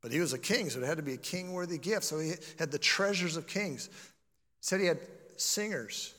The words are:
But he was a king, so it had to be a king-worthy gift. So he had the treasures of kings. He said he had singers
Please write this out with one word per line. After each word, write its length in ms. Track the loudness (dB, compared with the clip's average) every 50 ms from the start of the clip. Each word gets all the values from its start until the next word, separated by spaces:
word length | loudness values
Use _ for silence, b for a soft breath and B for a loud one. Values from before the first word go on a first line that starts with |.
But 100 | -6 0
he 80 | 2 2
was 140 | 2 2 0
a 60 | -2
king, 300 | 0 2 2 2 2 2
so 100 | -2 0
it 60 | 0
had 120 | 0 0 0
to 60 | 0
be 100 | -4 -4
a 40 | -4
king-worthy 600 | -4 -4 -4 -4 -4 -4 -4 -4 -2 -2 -4 -4
gift. 280 | 0 0 0 0 0
So 140 | 0 -2 -2
he 140 | -2 -2 -4 -4 B B B B
had 140 | -2 0
the 80 | 0 2
treasures 560 | 4 4 4 6 4 4 4 2 2 0 0
of 120 | -2 -4 -2
kings. 400 | -2 0 0 0 -2 -6 -8 -10
He 760 | -12 -18 -20 -20 _ _ _ _ _ _ _ _ _ _
said 180 | -2 0 2 4
he 60 | 4
had 140 | 4 4 2 -2 -12 -16 -20 -20 -20 -6
singers 800 | -2 0 0 2 0 0 -2 -2 -4 -4 -4 -6 -8 -8 -8 -12